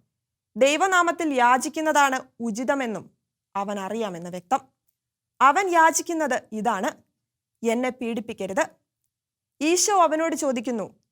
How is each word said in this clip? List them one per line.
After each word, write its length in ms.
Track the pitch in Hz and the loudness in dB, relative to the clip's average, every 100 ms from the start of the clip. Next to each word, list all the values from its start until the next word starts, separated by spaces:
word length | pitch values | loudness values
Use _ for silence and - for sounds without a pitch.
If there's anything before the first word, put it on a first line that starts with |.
| _ _ _ _ _ 214 | _ _ _ _ _ 2
ദൈവനാമത്തിൽ 760 | 269 302 381 370 339 339 320 | 2 4 2 2 2 0 -2
യാചിക്കുന്നതാണ് 840 | 262 240 254 294 320 311 294 277 262 254 _ | 2 4 4 0 -4 0 2 2 0 -8 _
ഉചിതമെന്നും 720 | 233 214 262 277 247 190 - _ _ _ _ 196 | -8 -4 -2 -2 -2 -6 -12 _ _ _ _ -8
അവൻ 240 | 202 202 | -6 -6
അറിയാമെന്ന് 500 | 190 220 208 170 175 | -8 -6 -6 -8 -12
വ്യക്തം. 300 | 180 - 262 - _ _ _ _ _ _ _ | -12 -10 -10 -10 _ _ _ _ _ _ _
അവൻ 280 | 262 311 392 | 4 4 2
യാചിക്കുന്നത് 720 | 339 320 - 320 330 294 247 - | 4 4 2 -2 -2 -2 -2 -4
ഇതാണ്, 400 | 220 214 196 254 - _ _ _ _ _ _ 226 | -4 -2 -2 -4 -6 _ _ _ _ _ _ -2
"എന്നെ 240 | 226 254 | -2 -2
പീഡിപ്പിക്കരുത്." 800 | 247 233 226 220 214 185 190 320 - _ _ _ _ _ _ _ _ | -4 -6 -6 -8 -8 -6 -2 -4 -6 _ _ _ _ _ _ _ _
ഈശോ 400 | 302 349 415 392 | 0 0 2 4
അവനോട് 320 | 320 311 330 311 | 4 2 -2 -2
ചോദിക്കുന്നു, 600 | 285 254 240 233 180 - _ | -2 -4 -4 -6 -8 -14 _